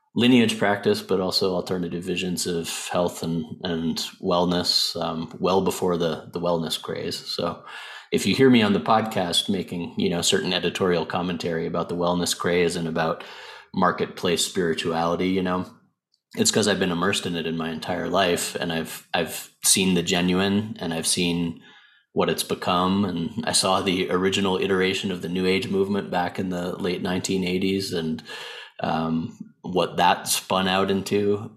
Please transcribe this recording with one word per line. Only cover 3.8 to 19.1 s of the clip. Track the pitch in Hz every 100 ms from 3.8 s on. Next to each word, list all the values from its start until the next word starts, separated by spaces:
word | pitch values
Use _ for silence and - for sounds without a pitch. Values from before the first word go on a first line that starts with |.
| 82 73 - -
wellness, | 92 87 90 87 87 - - 85
um, | 82 82 82 -
well | 90 95
before | 92 - 92 85
the, | 82 76 -
the | 85
wellness | 85 85 78 -
craze. | - 78 80 -
So | - - 85 - - - - - -
if | - 104
you | 95
hear | 135
me | 123
on | 104
the | 98
podcast | - 110 110 101 87 87 -
making, | 98 87 90 82 -
you | 98
know, | 87
certain | 85 98 90
editorial | 90 87 - 95 85
commentary | 80 92 90 82 87 82 85
about | 85 82
the | 87
wellness | 87 90 85 -
craze | 87 87 85 87
and | 82
about | 80 80 80 - - - - -
marketplace | - 90 - 85 - 92 82 -
spirituality, | 98 85 80 87 82 85 87 92
you | 92
know, | 92 92 90 - _ _ _ _ _ -
it's | 117
'cause | - 104
I've | 90
been | 92
immersed | 85 92 101 95
in | 85
it | 80
in | 82
my | 80
entire | 80 - 87 85
life. | - 92 87 -
And | - 80
I've, | 82 78 - -